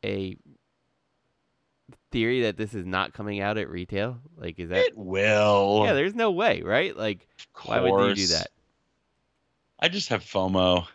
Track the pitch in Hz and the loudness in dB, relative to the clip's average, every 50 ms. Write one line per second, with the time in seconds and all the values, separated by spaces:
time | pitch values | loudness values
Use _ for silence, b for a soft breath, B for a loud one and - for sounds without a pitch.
0 | - 104 101 98 95 95 92 - _ _ - _ _ _ _ _ _ _ _ _ | -6 -6 -6 -4 -6 -8 -10 -14 _ _ -20 _ _ _ _ _ _ _ _ _
1 | _ _ _ _ _ _ _ _ _ _ _ _ _ _ _ _ _ _ - _ | _ _ _ _ _ _ _ _ _ _ _ _ _ _ _ _ _ _ -20 _
2 | _ _ - 117 113 117 127 131 120 107 98 85 107 101 113 107 90 92 92 92 | _ _ -2 0 0 2 2 2 0 0 -2 -4 -6 -6 -6 -8 -8 -4 -2 -2
3 | 95 - - - 101 104 101 101 98 101 107 110 98 - - 90 90 - - 98 | -2 -2 -6 -10 -8 -6 -6 -4 -2 -2 -2 -4 -6 -6 -8 -10 -10 -6 -4 -4
4 | 101 120 127 120 131 147 170 - - 87 80 - 90 82 90 95 508 480 - 113 | -4 -4 -6 -10 -16 -20 _ -14 -12 -12 -10 -10 -8 -4 0 0 0 0 -2 -6
5 | 101 90 95 95 101 107 107 104 104 107 104 101 101 98 101 107 107 - 190 139 | -10 -6 -2 0 2 4 4 4 4 6 6 6 4 4 4 4 4 4 2 2
6 | 151 185 208 233 226 220 185 170 214 226 - 85 80 87 104 127 180 196 - - | 0 0 -2 0 0 0 0 2 2 0 0 0 -2 0 0 0 0 -2 -4 -4
7 | 107 110 104 87 _ _ _ _ - _ _ - - - 104 117 85 92 98 98 | -4 -4 -4 -6 _ _ _ _ -20 _ _ -18 -8 -2 -2 2 2 4 4 4
8 | 98 101 98 101 98 90 82 80 - - _ _ _ _ _ _ _ _ _ _ | 4 2 2 0 0 0 0 -2 -2 -6 _ _ _ _ _ _ _ _ _ _
9 | _ _ _ _ _ _ _ _ _ _ _ _ _ _ _ _ - 170 180 202 | _ _ _ _ _ _ _ _ _ _ _ _ _ _ _ _ -4 -2 -2 -2
10 | - - 123 101 - - - 98 92 95 95 92 92 92 90 90 87 - | -4 -2 -4 -4 -4 -4 -4 -2 0 0 2 2 4 4 4 2 0 -4